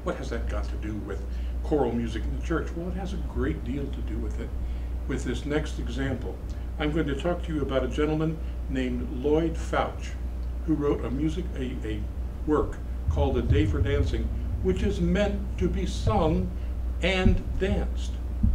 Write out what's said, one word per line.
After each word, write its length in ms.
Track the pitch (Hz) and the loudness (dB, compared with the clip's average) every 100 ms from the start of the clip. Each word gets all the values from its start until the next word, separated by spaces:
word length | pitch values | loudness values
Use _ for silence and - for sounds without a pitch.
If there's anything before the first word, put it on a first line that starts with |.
what 120 | 180 - | -4 -4
has 140 | - | -4
that 180 | 117 101 | -2 -2
got 160 | 104 | -2
to 120 | - - | -2 -4
do 180 | 107 | -4
with 260 | 107 101 95 - - - - | -4 -4 -6 -4 -4 -4 -2
choral 280 | - 151 120 | 0 2 2
music 300 | 117 117 110 | 0 0 -2
in 160 | - 139 | -2 -2
the 80 | - | 0
church?" 220 | 160 - | -2 -2
Well, 140 | 170 180 | -4 -4
it 60 | |
has 180 | 180 - | -4 -4
a 40 | 190 | -4
great 480 | - 123 139 160 | -4 0 0 0
deal 200 | - 143 | -2 -2
to 160 | 139 120 | -2 -4
do 140 | 113 117 | -4 -2
with 220 | 104 107 | -2 -4
it, 80 | 113 - - - - - - | -4 -4 -2 -2 -4 -4 -2
with 160 | 127 | -2
this 200 | 131 117 | -2 -2
next 360 | 147 151 151 - | 0 0 0 -4
example. 560 | 113 120 135 131 - - - - - - | -4 -2 -2 -2 -4 -6 -6 -6 -6 -2
I'm 140 | 151 | 0
going 160 | 160 147 | 2 0
to 120 | 131 | 0
talk 220 | 175 175 | -2 -2
to 100 | - | -2
you 80 | 151 | -2
about 240 | 131 131 | 0 0
a 40 | 127 | 0
gentleman 500 | 147 147 156 160 156 - - - | 2 2 2 0 0 -4 -4 -2
named 400 | 131 127 123 113 123 | 0 0 -2 -2 0
Lloyd 340 | 147 156 165 - | 2 4 4 0
Fouch, 560 | - 143 - - - - - - - - | 0 0 0 -2 -6 -4 -4 -4 -4 -2
who 100 | - | 0
wrote 300 | 147 143 - | 2 2 0
a 60 | 117 | 0
music, 340 | 131 156 175 - 143 | 0 0 0 -4 -4
a, 200 | 123 120 | -4 -4
a 160 | 110 104 - - - - - | -4 -4 -4 -4 -6 -4 2
work 320 | 143 - - - - - | 2 2 -2 -4 -2 0
called 260 | 143 139 120 | 2 4 4
A 60 | |
Day 240 | 113 143 147 | 4 4 4
for 140 | - | 4
Dancing, 480 | 139 143 - - - - - - | 4 4 2 0 0 -2 -2 0
which 220 | 185 180 | 0 2
is 160 | 202 165 | 2 2
meant 580 | 175 196 202 202 - - | 2 4 2 0 -2 0
to 100 | 180 | 0
be 180 | 185 180 | 2 0
sung 640 | - - 208 160 175 185 - - - - - | 0 2 4 4 4 0 -2 -4 -2 -2 0
and 400 | 180 190 190 180 - - | 2 6 6 6 4 0
danced. 540 | 190 196 - - - - - - - | 2 2 0 -2 -2 -4 -4 2 4